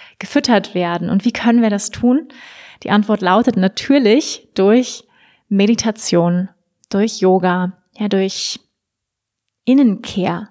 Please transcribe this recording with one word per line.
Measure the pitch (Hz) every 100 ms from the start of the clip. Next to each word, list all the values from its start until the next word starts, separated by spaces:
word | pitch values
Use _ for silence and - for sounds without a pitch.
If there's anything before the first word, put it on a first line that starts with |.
| - _
gefüttert | - 285 277 214 196
werden. | 180 175 175 -
Und | 196
wie | 240
können | - 233 240
wir | 220
das | 202 -
tun? | - 240 262 - - - - - -
Die | -
Antwort | 208 208 208
lautet | 180 196 240 202
natürlich | 190 - - 285 220 247 - - _
durch | - 190 240 247 - _ _ _ _ -
Meditation | 196 202 233 226 214 - 170 170 175 190 _ _ _ _
durch | 196 220 -
Yoga, | 190 185 180 180 180 - _ -
ja, | 214
durch | 196 190 - - - _ _ _ _ _ _ _ _ _ _
Innenkehr | - 262 254 185 - - 175 175 208